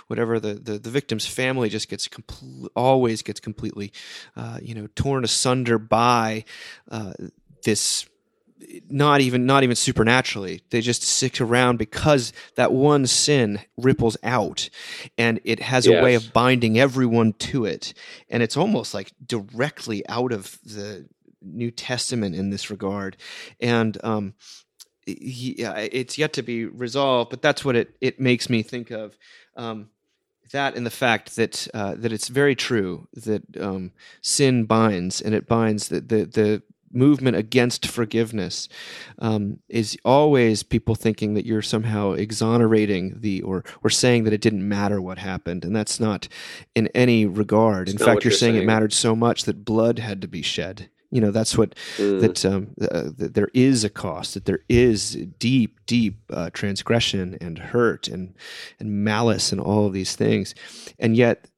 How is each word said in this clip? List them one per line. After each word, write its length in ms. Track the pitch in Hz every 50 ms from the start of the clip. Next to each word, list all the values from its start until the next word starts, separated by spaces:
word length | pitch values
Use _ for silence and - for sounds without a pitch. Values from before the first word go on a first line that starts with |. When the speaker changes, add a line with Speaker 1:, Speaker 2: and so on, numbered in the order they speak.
| -
Speaker 1:
whatever 340 | - 113 113 117 113 117 113
the, 140 | 107 107 104
the, 240 | 104 - 113 104
the 140 | 104 113 113
victim's 340 | 120 143 - - 113 107 -
family 420 | - - - 131 131 131 131 120
just 220 | 104 98 110 - -
gets 180 | 107 101 -
compl-, 600 | - - - - - - - 135 131 131 131 131 - -
always 480 | 117 123 131 135 131 127 117 113 110 -
gets 160 | - 104 -
completely, 520 | - 117 107 - - 110 - 104 101 104 - - - - - - - - -
uh, 220 | 117 117 113 113 -
you 140 | 120 120 113
know, 100 | 110 104 107 _
torn 300 | - - 139 139 131 120
asunder 560 | 107 - - - 131 127 131 127 120 117 110
by, 680 | 107 110 107 113 117 123 120 117 113 110 110 110 110 - - - - - - - _ -
uh, 220 | - 113 107 95 - - - - - _ _ _ _ _ -
this, 420 | 113 107 - - - - - - - _ _ _ _ _ _ _ _ _ _ - - - - - -
not 320 | 135 139 147 147 143 143
even, 240 | 135 127 123 127 123
not 160 | 127 135 139 135
even 120 | 123 120
supernaturally. 840 | - - 131 123 - 110 113 123 131 127 - - 107 98 90 85 - - _
They 120 | - 120
just 200 | 113 123 117 -
stick 400 | - - - - 135 127 - -
around 360 | 127 113 120 123 127 123 123
because 560 | 113 113 - - - - 156 147 135 120 - - - - - _
that 160 | - 123 -
one 360 | - 131 139 147 147 143 131
sin 540 | 123 - - - 147 147 139 117 104 101 101 - _ _
ripples 380 | - 120 131 131 - 117 113 107 - -
out, 460 | 113 127 120 101 80 - - - - - - - - - - - - _
and 220 | - 117 117 117 - -
it 160 | - 110 98
has 280 | - - 131 127 117
a 40 | - 117 85 127
way 80 | 127
Speaker 2:
Yes. 140 | 123 117 113
Speaker 1:
of 60 | 113 -
binding 440 | 113 120 127 131 123 117 110 110
everyone 560 | 117 135 139 120 131 127 117 113 117 113 110 104
to 320 | - - - - 135 110
it, 300 | 95 73 - - - - - - - - - - _
and 140 | - 120 117
it's 120 | 110 -
almost, 380 | 143 175 220 202 127 107 - -
like, 180 | 101 98 - - _ 131
directly 840 | - 120 113 98 104 120 113 135 151 - - - 120 110 101 -
out 240 | - 110 120 127 127
of 280 | 120 98 95 - - - _
the 440 | - 107 104 101 104 104 87 - - _ _ _ _ _ _ 95
New 280 | 95 78 117 120 117
Testament 640 | 117 - - - 127 123 - - 131 117 107 95 80
in 160 | 92 98 98
this 180 | 101 101 - -
regard. 480 | 104 92 101 95 101 101 98 95 - - - - - - - - - -
And, 380 | 123 120 120 117 113 110 101 - -
um, 320 | 113 110 107 101 95 - _ - - - - _ _ _ - - _ _ _ _
he, 480 | 98 95 - - 131 127 120 123 127 -
yeah, 160 | - 117 107 -
it's 400 | 107 107 107 98 131 127 - - -
yet 140 | 151 151 -
to 100 | 143 117
be 220 | 120 120 117 117
resolved, 680 | - - 120 123 117 113 139 139 135 127 123 117 -
but 100 | 135 120
that's 240 | - 151 139 - -
what 100 | 139 123
it, 200 | 117 - - _ _
it 200 | 127 131 - -
makes 280 | 131 127 123 117 - -
me 120 | 123 113
think 300 | 107 - - 123 117 -
of. 260 | 117 110 110 104 - _ _ _ - - _ _ _
Um, 320 | - 120 113 110 107 104 107 _ _ _ _ _ _ _ _ _ _ _ _
that 240 | - 139 139 139 -
and 100 | 123 120
the 60 | 113
fact 440 | - - 135 120 110 107 - - -
that, 300 | - 113 98 - - - - -
uh, 220 | 113 101 98 -
that 180 | - 113 113 113
it's 140 | 104 -
very 280 | - 120 139 143 143 131
true 520 | - - - 127 110 95 92 87 78 - _ -
that, 280 | - 113 110 107 98 - - - -
um, 320 | 90 101 95 95 92 87 - _ - - - _
sin 440 | - - - - 143 131 127 120 110
binds, 540 | 104 113 113 113 110 101 90 90 92 - -
and 140 | - 107 110
it 140 | 104 -
binds 400 | - 117 113 113 110 107 104 -
the, 140 | - - 80
the, 240 | - - 113 107 95
the 380 | - - 113 107 104 107 101 - _ _ _ _ _ -
movement 440 | 123 127 147 147 131 131 131 107
against 500 | 87 110 110 - 127 120 123 - - -
forgiveness, 800 | - - 120 117 107 - 113 117 110 113 107 90 85 - - - - - - - - - - - - -
um, 400 | - - 113 110 107 101 101 - - _ -
is 280 | - 117 107 107 - - -
always 560 | 113 131 143 151 151 143 131 120 113 107 104
people 320 | - - - 113 - - 113
thinking 400 | - - 113 104 - 110 104 107
that 100 | 104 -
you're 160 | - 110 107
somehow 500 | 104 - - 110 113 117 107 104 104 98
exonerating 1080 | 87 73 104 107 110 - 110 113 117 120 117 110 113 107 107 101 101 90 90 95 - -
the, 200 | 117 107 95 92
or, 220 | - 98 95 90 - - - -
or 80 | - 107
saying 360 | - - - 127 120 120 110
that 80 | 110 107
it 80 | 104
didn't 260 | - 117 107 98 95
matter 340 | 101 101 101 101 101 104 98
what 160 | 92 92 92
happened. 460 | 85 104 95 92 92 - 85 87 90 80
And 80 | 85 104
that's 240 | 110 107 - - -
not 260 | 113 110 101 87 - - - - - - - - - _ -
in 120 | 117 110 - -
any 320 | 123 127 127 120 113 107
regard. 600 | 101 87 107 104 101 107 107 113 113 104 92 92
Speaker 2:
It's 60 | 92 98
Speaker 1:
In 60 | 98
Speaker 2:
not 60 | 113
Speaker 1:
fact, 100 | 117 113
Speaker 2:
what 60 | 104 -
Speaker 1:
you're 60 | 117 104
Speaker 2:
you're 40 |
Speaker 1:
saying 180 | - 123 117 113
it 40 | 107
Speaker 2:
saying. 80 | 92
Speaker 1:
mattered 260 | 110 110 110 110 107 -
so 220 | - - 117 110
much 300 | 113 120 117 - - -
that 180 | - 90 101 101
blood 320 | - 110 113 113 117 117 113
had 220 | 113 113 101 98
to 60 | 92
be 140 | 85 87 85
shed. 480 | 73 - - - 80 90 98 - - - _ _ _ _ -
You 60 | 123
know, 120 | 110 104
that's 260 | 101 113 110 - -
what, 180 | - 107 - - - - - -
Speaker 2:
Mm. 240 | - 101 101 98 95
Speaker 1:
that, 240 | 95 - 90 - -
um, 240 | 95 98 95 98 104 - -
uh, 280 | 104 - - 85 60 71 78
that 160 | - - - -
there 160 | 101 104 - -
is 300 | 127 127 135 135 117 107
a 60 | 101
cost, 440 | - - - 95 - 90 87 - -
that 120 | 98 -
there 160 | - 95 92 - -
is 460 | 123 120 123 123 110 101 - - 113 - - 92 - -
deep, 400 | - 117 131 131 110 101 _ _ _
deep, 340 | - 120 120 113 101 104 - _ -
uh, 200 | - - 85 85 -
transgression 840 | - - 101 98 - - - 117 117 113 - - 98 92 90 90 -
and 160 | 85 85 80 80
hurt 480 | 90 - - 120 120 113 82 - -
and, 260 | - - 92 92 92 - - - - - - - - - -
and 240 | 107 107 104 101 104
malice 480 | 107 107 107 120 117 104 92 - -
and 80 | - 95
all 260 | - 90 101 107 104
of 40 | 101 95
these 220 | 98 92 - -
things. 400 | - 110 110 110 104 98 - - - - - - - - - - -
And 180 | 120 113 113
yet, 320 | 117 123 117 - - - _ _